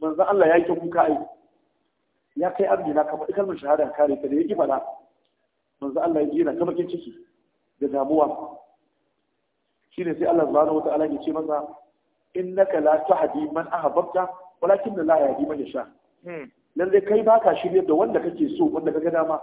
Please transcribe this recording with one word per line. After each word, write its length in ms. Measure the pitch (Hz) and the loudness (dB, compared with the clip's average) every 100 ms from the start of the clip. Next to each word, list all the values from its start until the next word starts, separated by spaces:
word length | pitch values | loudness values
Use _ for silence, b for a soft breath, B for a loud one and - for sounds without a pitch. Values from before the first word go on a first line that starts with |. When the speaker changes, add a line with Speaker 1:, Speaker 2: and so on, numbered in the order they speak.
Speaker 1:
manzon 260 | 156 156 190 | -4 0 2
Allah 180 | 202 160 | 4 6
ya 80 | 170 | 4
yi 80 | 170 | 2
ta 80 | |
kuka 260 | 170 170 170 | -2 -2 0
ai. 160 | 156 147 - - _ _ _ _ _ _ _ _ _ - | 2 0 -6 -18 _ _ _ _ _ _ _ _ _ -4
"Ya 140 | 175 | -2
kai 160 | 190 190 | 0 2
Amina, 380 | 196 147 151 | 2 0 0
ka 120 | 151 151 | 0 -2
faɗi 160 | 156 | -6
kalmar 220 | 196 196 165 | -2 -2 -2
shahada 280 | 139 156 135 | 0 0 0
ka 20 | - | 2
kare 200 | 147 135 | 0 0
ka," 120 | 135 | -2
da 60 | 147 | 0
ya 60 | |
ƙi 120 | 185 202 | 0 0
faɗa. 240 | 139 135 - - _ _ _ _ _ _ _ - | 0 0 -4 -14 _ _ _ _ _ _ _ -12
Manzon 220 | 139 147 | -6 -2
Allah 180 | 170 156 | 0 0
ya 60 | 147 | 0
ji 80 | 147 | 0
yana 200 | 160 170 | 0 0
ta 60 | |
baƙin 240 | 170 170 170 | -2 -2 -4
ciki 260 | 175 - - - _ _ _ _ - | -8 -12 -20 -20 _ _ _ _ -6
da 60 | 139 | -4
damuwa. 680 | 139 135 156 143 - - - - _ _ _ _ _ _ _ _ _ _ _ _ | -2 0 2 2 -2 -12 -16 -20 _ _ _ _ _ _ _ _ _ _ _ _
Shi 140 | - | -8
ne 100 | 170 | -6
sai 100 | 147 170 | -2 0
Allah 200 | 170 147 | 2 2
subhanahu 340 | 143 156 156 | 4 4 2
wa 20 | |
ta'ala 220 | - 147 156 | 0 0 -2
ya 140 | 139 | -4
ce 120 | - | -4
masa, 360 | 156 156 147 147 - _ _ _ _ _ | -4 -4 -4 -6 -14 _ _ _ _ _
"Innaka 460 | 180 180 185 190 170 | -8 -2 2 2 2
la 160 | 151 156 | 2 2
tahdi 460 | - 165 156 143 151 | 2 2 0 -2 -6
man 140 | 160 160 | -6 -4
ahbabta, 560 | 175 151 151 170 185 180 - - - | -2 0 0 -2 -2 -4 -6 -18 -4
walakinna 380 | 175 196 226 190 | 2 2 0 -2
Allah 260 | 160 160 139 | 2 2 2
yahdi 180 | 131 147 | 0 -4
man 100 | 147 | -6
yasha." 280 | 131 131 113 _ _ _ | -8 -8 -10 _ _ _
Speaker 2:
Hmm. 240 | 170 165 131 _ _ 285 | -16 -16 -16 _ _ -4
Speaker 1:
Lallai 240 | 185 196 | 2 2
kai 160 | 196 208 | 4 2
baka 320 | 220 226 196 156 | 6 4 4 2
shiryar 280 | 175 185 - | 2 2 2
da 80 | |
wanda 260 | 156 214 185 | 2 2 0
kake 280 | 175 - 147 - | -2 -2 -2 0
so, 80 | |
wanda 260 | 160 156 156 | 0 0 -2
ka 60 | 156 | -2
ga 100 | 170 | -2
dama. 280 | 165 160 151 | 0 0 -4